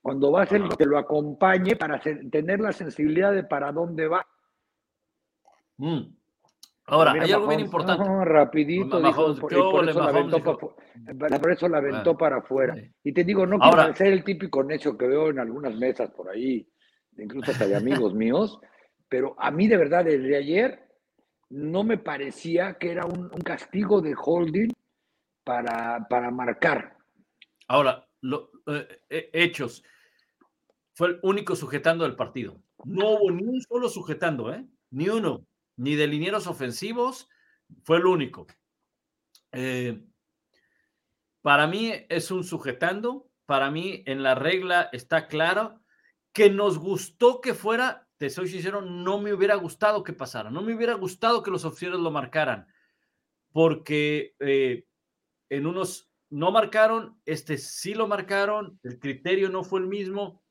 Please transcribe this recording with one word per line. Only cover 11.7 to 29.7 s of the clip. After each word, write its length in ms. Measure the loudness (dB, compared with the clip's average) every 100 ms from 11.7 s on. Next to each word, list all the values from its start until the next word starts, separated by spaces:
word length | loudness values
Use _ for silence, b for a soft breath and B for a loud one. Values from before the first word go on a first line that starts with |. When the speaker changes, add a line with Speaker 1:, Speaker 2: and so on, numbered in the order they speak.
| 0
Speaker 1:
aventó 320 | 0 0 0
Speaker 2:
ah, 40 | 2
Speaker 1:
para 200 | 2 0
afuera. 360 | -2 0 0 -2
Speaker 2:
sí. 140 | -12 _
Speaker 1:
Y 80 | -4
te 120 | 0
digo, 200 | 2 2
no 140 | 2 6
Speaker 2:
Ahora 220 | 8 8
Speaker 1:
quiero 140 | 6 4
ser 80 | 4
el 100 | 4
típico 400 | 0 -6 -4 -2
necio 320 | -2 -2 -4 -2
que 100 | 0
veo 220 | 2 0
en 100 | -2
algunas 360 | -6 -6 -8
mesas 340 | -4 -2 -2 -6
por 180 | -8 -12
ahí, 360 | -6 -2 -2 -6 _ _ _ _ -16
incluso 320 | -12 -8 -6
hasta 160 | -2 0
de 100 | 0
amigos 380 | 0 0 0
Speaker 2:
<laughs> 0 |
Speaker 1:
míos, 440 | 0 0 2 0 -4 b b b _ _
pero 300 | -2 -2 -2
a 120 | -4
mí 180 | 2 4
de 80 | 4
verdad, 300 | 4 4 2
desde 280 | 2 2
ayer, 540 | -2 0 0 0 -4 _ _ _ _ _ _ _
no 340 | -10 -4 -2
me 140 | 0 -2
parecía 800 | -4 -8 -8 -10 -2 0 -2 -4
que 140 | -6
era 120 | -4
un, 200 | -6 -8
un 160 | -10 -10
castigo 580 | -8 -10 -6 -4 2 2
de 140 | 2 -4
holding 560 | 0 0 0 0 -2 -4 _ _ _ _ _ _
para, 640 | -6 -4 -4 -4 -4 -6 -2
para 220 | -2 -2
marcar. 680 | -4 -4 0 0 0 -6 _ _ _ _ _ -20 _ _
Speaker 2:
Ahora, 400 | 4 4 0 _ _
lo, 280 | -6 -6 -6 -18 -8
eh, 360 | -8 -8 -18 _
eh, 200 | -8 -4
hechos. 500 | 0 0 0 -8